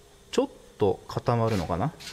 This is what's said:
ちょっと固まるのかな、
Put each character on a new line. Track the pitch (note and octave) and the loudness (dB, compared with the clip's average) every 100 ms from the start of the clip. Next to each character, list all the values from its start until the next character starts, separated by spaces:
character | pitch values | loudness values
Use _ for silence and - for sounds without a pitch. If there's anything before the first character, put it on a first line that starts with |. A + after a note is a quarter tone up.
| - - - | -20 -20 -6
ち | - | 0
ょ | |
っ | C#4 - - - | 0 -2 -12 0
と | G2+ - - | 0 0 -4
固 | - - A#2+ | -6 0 0
ま | A2+ | 2
る | G#2 | 0
の | D#2+ | -2
か | F2 | -2
な、 | C3 - - | -2 -4 -16